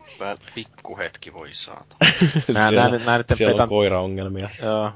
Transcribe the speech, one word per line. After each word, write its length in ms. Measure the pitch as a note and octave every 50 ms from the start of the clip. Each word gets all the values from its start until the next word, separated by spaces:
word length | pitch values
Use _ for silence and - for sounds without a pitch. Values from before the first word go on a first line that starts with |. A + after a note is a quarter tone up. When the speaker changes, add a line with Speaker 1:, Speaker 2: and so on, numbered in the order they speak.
| - - - -
Speaker 1:
pää-, 180 | F#2+ G2+ G2+ - - - -
pikkuhetki, 800 | A#2+ A2 - _ - - F#2 F2+ - F#2 D#2+ - - - E2+ D#2
voi 160 | E2+ D#2+ D2
saatana. 600 | - - - - - C#2+ - _ - - E3 - - -
Speaker 2:
<laughs> 320 | F3+ D3+ - E3 C3+ - B2
Nää, 160 | G#2 G#2+ G#2+
Speaker 3:
Siellä, 120 | G#2+ A#2
Speaker 2:
nää 100 | A#2+ B2
nyt, 140 | B2 A#2 A2
nää 120 | A#2+ A#2 A#2+
nyt 100 | A#2 - B2
Speaker 3:
siellä 160 | A2 A2+ G#2+
on 40 | A2+
Speaker 2:
petan 140 | G#2+ A#2+ A2
Speaker 3:
koiraongelmia. 800 | G#2 G#2 G#2 G2 F#2+ F#2 F#2 F#2+ F#2+ F#2+ F#2+ G2 F#2+ F#2+ F#2+ G2+ - -
Speaker 2:
Joo, 300 | A#2 A2 A2 G#2+ G#2+ G#2 G#2